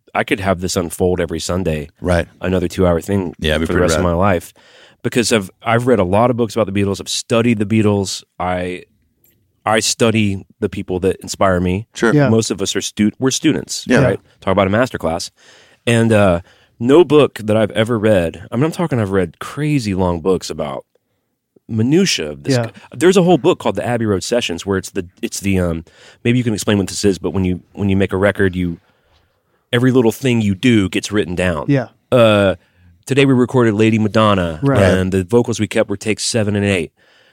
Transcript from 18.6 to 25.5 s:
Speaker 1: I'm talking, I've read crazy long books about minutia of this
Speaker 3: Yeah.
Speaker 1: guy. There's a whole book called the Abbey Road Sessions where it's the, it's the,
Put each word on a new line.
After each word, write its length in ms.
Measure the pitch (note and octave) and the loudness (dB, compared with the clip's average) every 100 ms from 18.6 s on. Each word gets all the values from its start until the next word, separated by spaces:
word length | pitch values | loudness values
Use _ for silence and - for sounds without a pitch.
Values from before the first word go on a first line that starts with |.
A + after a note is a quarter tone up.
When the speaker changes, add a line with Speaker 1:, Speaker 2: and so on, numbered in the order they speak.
| D#3+ | -2
Speaker 1:
I'm 60 | |
talking, 280 | - E3+ B2 | -2 -4 -2
I've 120 | G2 | 0
read 280 | G2 E2+ - | 0 -2 -6
crazy 540 | - - D3+ C#3+ G#2+ F#2 | -14 -6 -2 -2 -2 0
long 240 | F2+ E2+ | 0 0
books 300 | F2+ F2 - | 0 -2 -4
about 360 | D#2 D2 C2 - _ _ _ _ _ _ _ - | -8 -8 -10 -14 _ _ _ _ _ _ _ -8
minutia 640 | A2 B2 E3+ F#3+ - D2+ | -2 2 2 2 -2 -6
of 120 | C#2+ | -8
this 120 | D2 B2 | -2 -2
Speaker 3:
Yeah. 100 | - | -2
Speaker 1:
guy. 60 | - - | -10 -16
There's 240 | A#2+ F3 G3 | 0 4 4
a 60 | |
whole 140 | F3 E3+ | 4 4
book 220 | - D3+ | 2 0
called 160 | A2+ G2 | -2 -4
the 100 | A2 | -4
Abbey 200 | A#2+ A2 | -2 -2
Road 180 | F#2 | -2
Sessions 420 | - A#2+ - E2+ G2 | -2 -2 -2 -6 -4
where 120 | F#2+ | -4
it's 120 | - | -4
the, 160 | G2 F2+ - | -8 -10 -8
it's 180 | A2+ - | -10 -6
the, 200 | G2 | -2